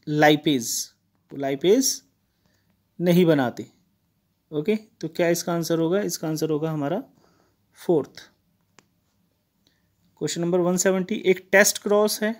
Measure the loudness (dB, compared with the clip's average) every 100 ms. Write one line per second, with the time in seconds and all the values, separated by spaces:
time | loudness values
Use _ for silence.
0 | -6 4 4 4 2 -2 -2 -8 -10 _
1 | _ _ _ -8 -6 -2 2 2 2 -4
2 | _ _ _ _ _ _ _ _ _ -4
3 | 2 4 4 4 0 -4 -14 _ _ _
4 | _ _ _ _ -12 -8 -4 -4 -6 -12
5 | -10 -2 0 0 -2 -4 -2 -2 0 -2
6 | -4 -6 -6 -4 -2 -4 -4 -4 -4 -6
7 | -8 _ _ _ _ _ _ _ -2 0
8 | 0 -10 -20 _ _ _ _ _ _ _
9 | _ _ _ _ _ _ _ _ _ _
10 | _ -8 -6 -4 -2 0 0 0 0 0
11 | -2 -4 0 0 2 4 4 2 0 2
12 | 2 0 -6 -6